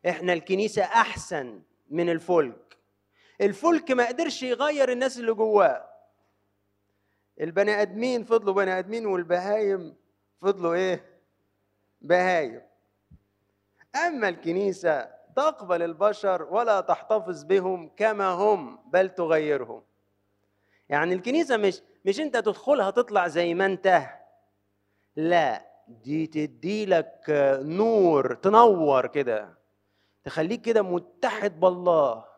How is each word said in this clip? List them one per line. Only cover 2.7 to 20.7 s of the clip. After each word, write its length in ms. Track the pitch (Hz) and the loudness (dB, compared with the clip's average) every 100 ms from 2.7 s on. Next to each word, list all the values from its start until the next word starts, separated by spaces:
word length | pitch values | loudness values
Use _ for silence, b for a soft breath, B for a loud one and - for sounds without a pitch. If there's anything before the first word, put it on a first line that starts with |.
| _ _ _ _ b b b | _ _ _ _ b b b
الفلك 500 | 202 202 330 330 - | -2 0 0 0 0
ما 160 | 247 240 | 0 0
قدرش 360 | 247 330 - | -2 -6 -4
يغير 480 | 254 240 294 294 262 | -6 -2 -2 0 0
الناس 280 | 247 262 247 | 0 -4 -4
اللي 140 | 233 | -4
جواه. 560 | 214 220 208 165 120 - - _ _ _ _ _ _ _ _ _ _ _ _ _ - | -2 2 4 4 2 -10 -20 _ _ _ _ _ _ _ _ _ _ _ _ _ -10
البني 400 | 156 170 202 208 | -4 0 0 0
آدمين 420 | 202 196 247 247 | -2 -2 -4 -4
فضلوا 300 | 220 226 202 | 0 0 0
بني 260 | 190 190 185 | -2 0 -2
آدمين 260 | 185 233 | -6 -6
والبهايم 880 | 214 185 165 175 190 214 202 190 165 - _ _ _ _ | -4 -4 -2 -2 0 -2 0 -2 -6 -18 _ _ _ _
فضلوا 360 | 190 196 170 | -4 -2 -2
إيه؟ 320 | 170 190 165 - _ _ _ _ _ _ _ _ _ | 0 -2 -4 -8 _ _ _ _ _ _ _ _ _
بهايم. 600 | 139 180 185 175 135 117 _ _ _ _ _ - _ _ _ _ _ b b 269 | 0 0 2 -2 -4 -12 _ _ _ _ _ -20 _ _ _ _ _ b b -4
أما 240 | 339 285 202 | -4 -2 -4
الكنيسة 920 | 165 165 180 202 185 170 143 113 - _ | -4 -4 -2 -2 -2 -2 -2 -4 -18 _
تقبل 460 | - 302 302 190 170 | -2 -2 -2 -4 -4
البشر 600 | 170 160 208 202 196 180 | -4 0 -2 0 -2 -4
ولا 380 | 147 196 233 196 | -2 -2 0 0
تحتفظ 640 | 180 170 - 214 180 160 | 0 -2 0 -2 -2 -12
بهم 460 | 147 196 185 180 160 | 0 0 0 -6 -10
كما 340 | - 220 208 196 | -2 -2 0 -2
هم 500 | 175 208 202 127 117 - | 2 2 0 -4 -18 0
بل 200 | 180 190 | 2 2
تغيرهم. 720 | 185 165 160 151 143 117 117 _ _ _ _ _ _ _ _ _ | -2 0 0 2 -4 -4 -14 _ _ _ _ _ _ _ _ _